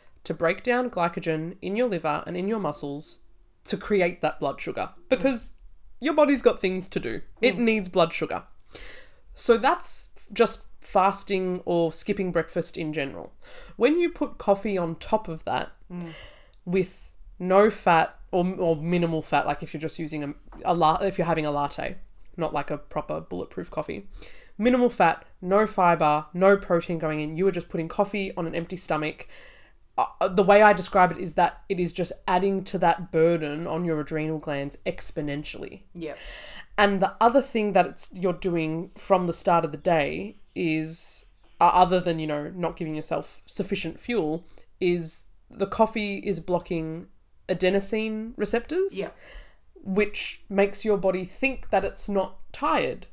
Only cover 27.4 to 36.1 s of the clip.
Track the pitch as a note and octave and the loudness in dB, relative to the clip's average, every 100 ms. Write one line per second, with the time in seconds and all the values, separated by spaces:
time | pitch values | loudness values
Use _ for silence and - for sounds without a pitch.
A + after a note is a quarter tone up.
27.4 | F#3+ E3+ - E3+ E3 - G3 G#3 F#3+ F3+ | 0 0 -4 -6 -6 -2 -2 0 -4 -4
28.4 | E3 E3+ E3 F#3 - D3+ D3+ - - - | -4 -4 -6 -8 -4 -2 -2 -6 -16 -18
29.4 | - - - - _ - - - F#3 F#3 | -20 -20 -20 -20 _ -2 -2 0 0 2
30.4 | F#3+ G3+ G#3+ G3+ - G3 F3+ E3+ F#3 F#3 | 6 10 10 6 2 4 4 4 -4 0
31.4 | F3 - - F#3 F3 - E3+ - - F#3 | 0 0 -6 -2 -2 -2 -6 -4 0 2
32.4 | G3 G3 F#3+ F3+ F3 E3+ F3 D#3+ E3 E3 | 2 0 -2 0 2 2 0 4 4 4
33.4 | D3+ D3 E3+ D#3+ F3 D#3 D3 D#3 D#3 D#3 | -2 -4 -4 -2 -2 -2 -2 -4 -2 -4
34.4 | D#3 C#3+ C#3 - - - - - D3 C#3+ | -4 -4 -6 -6 -6 -4 -6 -4 -4 -4
35.4 | D3+ - - F#3+ - F3+ D#3 | -6 -10 -12 -14 -18 -12 -12